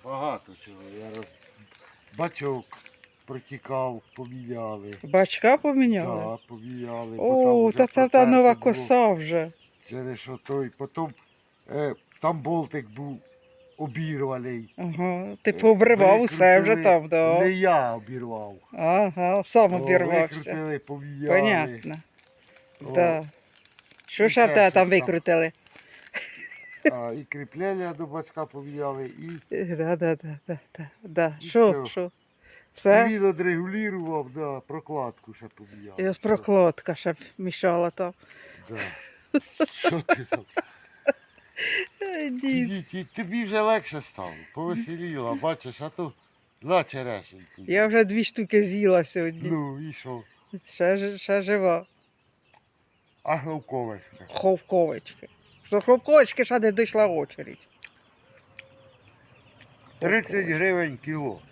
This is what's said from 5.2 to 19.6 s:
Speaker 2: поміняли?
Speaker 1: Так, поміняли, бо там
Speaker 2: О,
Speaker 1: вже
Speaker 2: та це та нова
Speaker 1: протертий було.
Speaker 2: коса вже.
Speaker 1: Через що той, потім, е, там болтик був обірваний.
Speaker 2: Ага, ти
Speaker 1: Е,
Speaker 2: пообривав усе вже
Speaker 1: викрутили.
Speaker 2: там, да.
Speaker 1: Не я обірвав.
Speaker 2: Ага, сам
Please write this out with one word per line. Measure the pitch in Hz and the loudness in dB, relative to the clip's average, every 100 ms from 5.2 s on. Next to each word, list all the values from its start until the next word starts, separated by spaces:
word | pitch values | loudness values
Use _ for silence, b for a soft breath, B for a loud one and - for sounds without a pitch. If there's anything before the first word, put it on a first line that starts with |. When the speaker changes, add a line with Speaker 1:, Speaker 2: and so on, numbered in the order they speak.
| 190 - 220 285 | 2 2 2 4
Speaker 2:
поміняли? | 294 269 254 208 151 110 110 113 | 2 2 2 2 -2 -6 -8 -10
Speaker 1:
Так, | _ | _
поміняли, | 117 117 127 120 117 160 226 | -18 -14 -12 -10 -10 -10 -4
бо | 233 262 | 0 4
там | 254 | 6
Speaker 2:
О, | 240 226 | 6 4
Speaker 1:
вже | 208 | 4
Speaker 2:
та | 247 | 2
це | - 262 | 4 4
та | 269 247 | 6 8
нова | 254 247 233 | 8 8 6
Speaker 1:
протертий | |
було. | 254 | 2
Speaker 2:
коса | 226 240 247 226 | 0 4 6 6
вже. | 175 156 170 160 - _ _ - | 2 0 -2 -4 -10 _ _ -16
Speaker 1:
Через | 120 127 120 | -12 -10 -10
що | 131 131 | -12 -16
той, | - 139 127 _ | -6 -6 -6 _
потім, | 135 - 160 - _ _ _ _ - | -12 -8 -8 -10 _ _ _ _ -10
е, | 143 147 - _ _ | -6 -6 -6 _ _
там | 160 165 | -4 -4
болтик | 135 170 147 151 110 | -4 -4 -4 -10 -12
був | 113 143 131 _ _ _ _ _ - | -14 -12 -14 _ _ _ _ _ -12
обірваний. | 147 120 156 147 135 127 123 120 113 - | -10 -6 -6 -4 -4 -4 -6 -10 -12 -10
Speaker 2:
Ага, | 175 156 180 180 190 202 | -8 -4 -4 -4 -8 -6
ти | - | -6
Speaker 1:
Е, | |
Speaker 2:
пообривав | 202 226 208 220 233 196 214 | 2 4 6 6 6 8 6
усе | 240 160 185 185 | 4 6 8 8
вже | 190 220 | 6 4
Speaker 1:
викрутили. | 165 170 | 6 4
Speaker 2:
там, | 156 | 4
да. | 165 160 170 | 2 4 4
Speaker 1:
Не | 185 | 2
я | 190 185 160 127 113 | 4 4 4 2 -4
обірвав. | 104 127 117 110 104 95 _ | -8 -10 -8 -8 -10 -14 _
Speaker 2:
Ага, | - 160 185 202 170 180 196 | -4 2 2 2 0 0 0
сам | 185 233 | 2 4